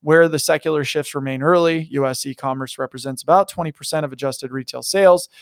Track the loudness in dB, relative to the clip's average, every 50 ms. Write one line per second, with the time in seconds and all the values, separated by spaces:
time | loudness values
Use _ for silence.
0 | 0 4 6 6 6 6 2 0 0 0 0 0 0 -2 -2 -2 -2 -2 -4 -4
1 | -4 -4 -6 -8 -6 -6 -4 -2 2 2 4 4 4 2 0 -2 -4 -4 -4 -2
2 | -2 -2 -2 -4 -8 -10 -10 -8 -6 -6 -6 -6 -8 -10 -8 -8 -8 -8 -8 -10
3 | -10 -10 -10 -6 0 2 4 4 2 0 -4 -8 -8 -8 -8 _ -10 -6 -4 -4
4 | -4 -4 -6 -6 -6 -6 -6 -8 -10 -10 -8 -10 -10 -10 -12 -10 -6 -4 2 4
5 | 6 6 6 6 2 -6 _ -20